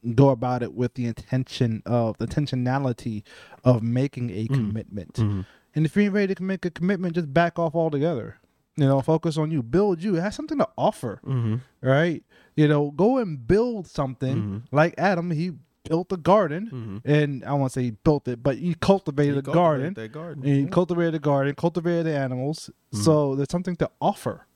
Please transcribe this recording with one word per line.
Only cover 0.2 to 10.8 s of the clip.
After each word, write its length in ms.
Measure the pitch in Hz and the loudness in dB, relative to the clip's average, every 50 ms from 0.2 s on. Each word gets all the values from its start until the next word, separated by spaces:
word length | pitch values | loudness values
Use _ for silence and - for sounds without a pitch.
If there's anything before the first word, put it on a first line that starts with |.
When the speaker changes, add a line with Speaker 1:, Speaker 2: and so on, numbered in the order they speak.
| 139 139 | 6 6
Speaker 1:
about 320 | 131 117 123 123 127 123 | 6 2 0 -2 -2 -2
it 100 | 120 - | -4 -6
with 220 | 65 101 123 123 _ | -2 -2 -4 -4 _
the 100 | - 123 | -4 -4
intention 760 | 117 113 - - _ - 131 127 - - - 127 117 113 104 - | -4 -4 -6 -6 _ -2 -2 -2 -4 -2 0 0 0 0 -4 -4
of, 320 | - 120 120 117 113 101 | -2 0 0 0 0 -2
the 100 | _ 113 | _ -6
intentionality 960 | 117 - - 147 135 - 127 123 123 127 139 139 131 117 - - 120 110 104 - _ - - - - - - | -4 -2 -4 -2 -2 -2 -2 0 0 0 0 0 -2 -4 -4 -6 -8 -8 -8 -10 _ -20 -20 -20 -20 -20 0
of 200 | _ 127 127 117 | _ 4 4 4
making 480 | 110 117 120 127 135 143 - 127 123 120 | 2 0 0 0 -2 -2 -4 -6 -8 -6
a 160 | 90 98 110 | -6 -6 -4
Speaker 2:
Mm. 80 | 110 135 | -2 0
Speaker 1:
commitment. 600 | 139 113 101 104 110 - - - 101 90 - - | 0 0 -2 -4 -6 -8 -10 -12 -12 -12 -10 -4
Speaker 2:
Mm-hmm. 260 | - 113 104 101 95 92 - _ _ _ _ _ | -2 -2 0 0 -4 -6 -10 _ _ _ _ _
Speaker 1:
And 100 | 151 160 | -2 -2
if 100 | 151 - | 0 2
you 80 | 202 208 | 2 0
ain't 100 | 202 190 | 2 2
ready 200 | 208 202 190 190 | 0 0 0 -2
to 80 | - | -4
make 220 | 180 190 190 175 - | -4 -6 -6 -4 -6
a 60 | 175 | -8
commitment, 440 | - - 170 185 208 180 185 180 160 | -6 -2 -2 0 0 0 -2 -4 -2
just 200 | 175 170 143 135 | -2 -4 0 2
back 240 | 170 170 170 - - | 2 2 2 0 -2
off 160 | 170 160 143 | -2 -2 0
altogether. 640 | 170 165 160 147 143 143 165 170 120 107 107 101 _ _ _ _ _ _ _ _ | 0 0 0 0 0 0 0 0 -2 -6 -8 -14 _ _ _ _ _ _ _ _
You 100 | - 147 | 2 4
know, 160 | 135 135 139 | 4 4 4
focus 340 | 127 - 160 160 - 170 147 | 2 2 0 2 2 -2 -2
on 140 | 156 156 156 | 0 -2 0
you. 120 | 165 151 | 0 -2
Build 400 | 120 113 123 175 208 208 185 160 | -2 0 2 2 2 2 0 0
you. 140 | 165 220 190 | -2 -2 -2
It 40 | 165 | 0
has 120 | 170 208 208 | -2 -4 -6
something 240 | - 294 311 320 285 | -8 -8 -6 0 -2
to 100 | 220 - _ | -2 -2 _
offer, 420 | - | 0